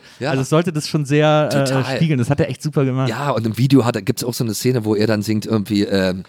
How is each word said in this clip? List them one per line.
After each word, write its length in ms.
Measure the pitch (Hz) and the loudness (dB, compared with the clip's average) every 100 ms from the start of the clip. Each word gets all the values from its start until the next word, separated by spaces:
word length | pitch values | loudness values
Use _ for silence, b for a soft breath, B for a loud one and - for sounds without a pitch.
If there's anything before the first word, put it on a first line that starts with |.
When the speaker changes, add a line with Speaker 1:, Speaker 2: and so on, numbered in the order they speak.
| B B | B B
Speaker 1:
Ja. 120 | 127 | -4
Speaker 2:
Also 100 | 135 | -2
es 80 | 131 | 0
sollte 240 | 156 175 | 0 0
das 160 | 151 - | -4 -2
schon 160 | 156 131 | -2 0
sehr, 420 | 147 151 151 147 | 2 4 4 2
äh, 140 | 143 | 0
Speaker 1:
Total. 320 | 135 135 127 131 | 0 0 0 0
Speaker 2:
spiegeln, 240 | 160 131 | 0 0
das 100 | 117 | 0
hat 120 | 143 | 0
er 80 | 135 | -2
echt 120 | 127 | -4
super 220 | 151 147 | -4 0
gemacht. 240 | 131 131 131 | 0 0 -2
Speaker 1:
Ja, 200 | 110 143 | -2 -2
und 160 | 113 113 | -2 -2
im 120 | 107 | 0
Video 280 | 131 135 117 | 4 4 4
hat 100 | 113 | 0
er, 60 | |
gibt's 240 | 95 - 123 | -2 -4 -4
auch 80 | |
so 100 | - | -4
eine 100 | 117 | -4
Szene, 300 | 101 127 127 | -2 0 0
wo 120 | 107 104 | 0 0
er 120 | 110 | 2
dann 140 | 107 | 0
singt 240 | 104 107 110 | 0 -2 0
irgendwie, 380 | 110 95 101 | -2 0 0
ähm, 400 | 101 98 92 92 | 0 2 0 -2